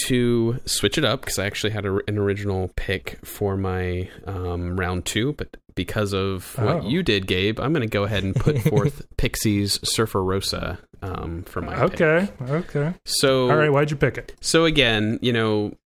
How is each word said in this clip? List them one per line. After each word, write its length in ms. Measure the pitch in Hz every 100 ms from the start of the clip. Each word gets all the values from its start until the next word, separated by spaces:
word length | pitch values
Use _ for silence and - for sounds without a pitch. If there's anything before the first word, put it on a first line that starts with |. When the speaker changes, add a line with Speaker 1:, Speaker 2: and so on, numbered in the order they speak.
| -
Speaker 1:
to 520 | 127 120 120 113 131
switch 320 | - - 208 -
it 80 |
up 220 | 131 131 -
'cause 120 | -
I 60 |
actually 280 | 98 - 107
had 120 | 107
a, 140 | 98 98 -
an 80 | 104
original 540 | 101 98 101 95 92 -
pick 420 | - 95 - -
for 340 | - - 104 98
my, 500 | 95 92 92 90 92 - -
um, 520 | 95 90 87 87 90
round 240 | 90 90
two, 300 | - 107 127
but 200 | 151 - - _
because 400 | - 90 - 104
of 420 | 98 98 95 - -
what 180 | 110 165
Speaker 2:
Oh. 40 | 104
Speaker 1:
you 140 | 160
did, 240 | 175 101 95
Gabe, 340 | 90 101 120
I'm 140 | 131
gonna 120 | 160 113
go 180 | 104
ahead 200 | 101 104
and 100 | 95
put 240 | 110 - 147
Speaker 2:
<laughs> 120 | 110
Speaker 1:
forth 320 | - 147 - - -
Pixies' 600 | 123 - 113 101 101 -
Surfer 380 | - - 113 101
Rosa, 540 | 92 95 - 90 85 87 - -
um, 400 | 95 92 85 85
for 180 | 95 -
my 140 | 90 - 156
pick. 120 | -
Speaker 2:
Okay, 280 | 160 160 196 - 127
okay. 460 | 151 180 143 147 180
Speaker 1:
So 460 | - - 139 135 127
Speaker 2:
All 60 | 151
right, 140 | 151
why'd 200 | 139 151
you 60 | 143
pick 180 | 139 120
it? 160 | - -
Speaker 1:
So 240 | - 165
again, 540 | 165 156 123 110 107 113
you 120 | 120
know 400 | 117 110 107 104 - _